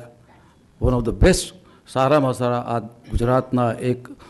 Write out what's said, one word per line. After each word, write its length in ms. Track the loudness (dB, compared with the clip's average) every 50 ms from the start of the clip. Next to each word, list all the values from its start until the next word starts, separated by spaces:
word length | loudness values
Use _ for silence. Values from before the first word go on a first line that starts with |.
| -6 -20 -20 _ _ _ -20 _ _ _ _ _ _ _ _ -2 0
one 100 | 0 0
of 100 | 0 -2
the 160 | -2 0 4
best, 300 | 4 4 4 4 -2 -10 -14 -20 _ -20 -20 _ _
સારામાં 460 | -6 -2 0 2 4 4 4 2 0 -2
સારા 260 | -2 -2 -2 -2 -2
આ 200 | -4 -4 -6 -6
ગુજરાતના 920 | -6 -8 -16 -20 -14 -6 -4 -2 0 2 2 0 0 0 -2 0 0 0
એક 360 | -2 -2 -4 -4 -4 -4 -8 -18 -20 -20 -20